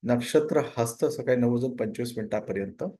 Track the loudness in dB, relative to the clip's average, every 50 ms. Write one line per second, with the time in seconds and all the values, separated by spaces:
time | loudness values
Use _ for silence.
0 | 2 2 2 2 2 4 4 4 4 4 2 0 0 0 0 0 0 0 0 0
1 | -2 -2 0 -2 0 2 4 4 4 4 4 2 0 -2 -2 -2 -4 -4 -4 -4
2 | -6 -6 -4 -6 -6 -4 -4 -4 -4 -4 -4 -4 -4 -4 -6 -6 -6 -8 -8 _